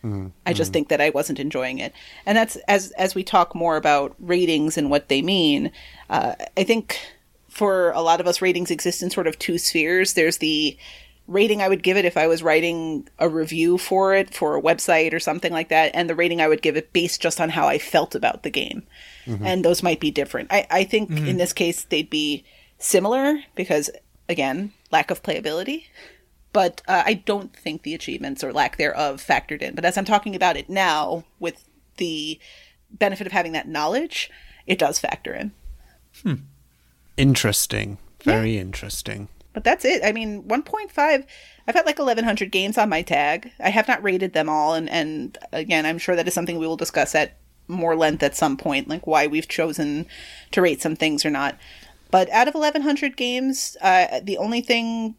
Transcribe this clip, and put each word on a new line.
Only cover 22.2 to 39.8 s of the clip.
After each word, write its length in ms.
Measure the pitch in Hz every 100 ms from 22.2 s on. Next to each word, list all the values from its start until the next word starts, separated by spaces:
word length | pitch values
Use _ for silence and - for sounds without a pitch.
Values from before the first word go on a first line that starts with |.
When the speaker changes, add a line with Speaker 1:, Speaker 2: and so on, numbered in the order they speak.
| 151 143 _ _ _ _
Speaker 2:
similar 600 | - 196 202 254 277 302 - -
because, 340 | 190 151 147 - _ _ -
again, 420 | 165 135 139 202 _ _
lack 200 | 160 -
of 100 | 185
playability. 600 | - 165 156 156 190 311 - - - _ _ _ _
But, 280 | 214 180 - -
uh, 160 | 185 -
I 100 | 202
don't 400 | - 202 190 -
think 280 | - 156
the 100 | 147
achievements 500 | 160 - 135 139 135
or 100 | 135
lack 240 | 131 127 -
thereof 460 | 147 - 147 139
factored 380 | - 135 - 147
in. 140 | 139 -
But 100 | 170
as 120 | 190
I'm 80 | 196
talking 300 | 208 208 190
about 200 | 180 151
it 120 | 143
now 560 | 196 185 156 165 165 - _
with 240 | 170 - _ _ _ -
the 420 | 175 156 151 156 - - - _ _
benefit 380 | 220 202 190 190
of 60 |
having 180 | 190 175
that 160 | 160 -
knowledge, 640 | 160 151 233 330 - - - - - -
it 140 | 185
does 180 | 147 -
factor 360 | - - -
in. 180 | - 214 - - - - _ _ -
Speaker 3:
Hmm. 120 | 220 139 - _ _ _ _ _ _ -
Speaker 1:
Interesting. 800 | 139 123 113 101 - 107 104 98 - _
Speaker 2:
Yeah. 100 | -
Speaker 1:
Very 240 | 110 110 107
interesting. 720 | 95 98 101 - - 104 101 - -
Speaker 2:
But 100 | 214
that's 220 | 233 349